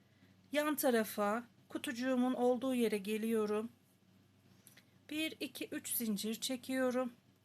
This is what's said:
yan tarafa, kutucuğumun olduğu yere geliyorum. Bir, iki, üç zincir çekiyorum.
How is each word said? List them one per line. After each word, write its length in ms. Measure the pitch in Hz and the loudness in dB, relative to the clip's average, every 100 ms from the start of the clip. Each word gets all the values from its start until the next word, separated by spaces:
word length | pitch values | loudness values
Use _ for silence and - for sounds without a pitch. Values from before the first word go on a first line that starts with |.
| _ _ - - - | _ _ -20 -20 -4
yan 240 | 285 302 302 | 0 0 2
tarafa, 680 | 277 233 214 - 202 226 240 - - | 4 4 2 0 0 0 -4 -14 -12
kutucuğumun 640 | - 302 233 262 254 254 | -8 -6 -2 0 2 2
olduğu 420 | 254 247 247 262 247 | 4 2 2 2 2
yere 220 | 226 214 | 2 0
geliyorum. 720 | 190 220 226 226 208 208 233 - _ _ _ _ _ _ - - - - - _ - | -2 -2 0 0 0 0 -4 -10 _ _ _ _ _ _ -20 -20 -20 -20 -20 _ -8
Bir, 280 | 302 320 - | -4 -4 -4
iki, 280 | 294 - 311 | -8 -8 -8
üç 220 | 302 - | -8 -4
zincir 460 | - 226 196 208 226 | -2 -2 -2 -2 -4
çekiyorum. 800 | - 254 - 262 254 247 247 - _ _ | -4 -4 -2 0 2 2 -2 -6 _ _